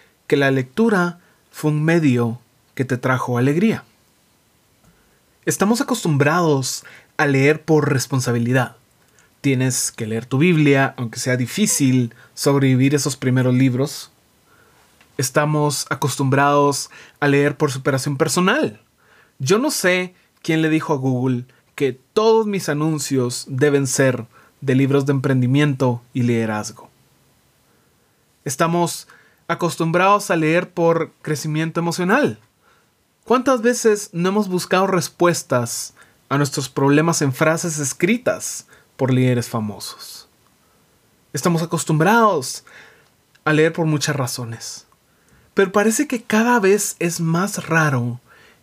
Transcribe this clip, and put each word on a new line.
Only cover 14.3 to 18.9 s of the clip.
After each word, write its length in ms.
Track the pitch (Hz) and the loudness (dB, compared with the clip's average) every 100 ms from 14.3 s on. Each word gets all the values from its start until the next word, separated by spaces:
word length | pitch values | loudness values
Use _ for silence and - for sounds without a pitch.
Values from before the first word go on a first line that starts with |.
| _ _ _ _ _ _ _ _ - | _ _ _ _ _ _ _ _ -8
Estamos 720 | 127 156 147 151 147 135 - | -4 0 0 0 0 -2 -6
acostumbrados 1000 | 135 135 - 135 135 143 143 143 135 - - - - | -4 -4 -2 0 2 2 2 2 -2 -8 -16 -20 -4
a 80 | 143 | 0
leer 260 | 139 143 139 | 2 2 0
por 160 | 151 | -2
superación 460 | 127 143 135 147 135 | -2 -2 -2 -2 -2
personal. 640 | - 185 180 269 262 - _ | 0 0 0 0 -2 -6 _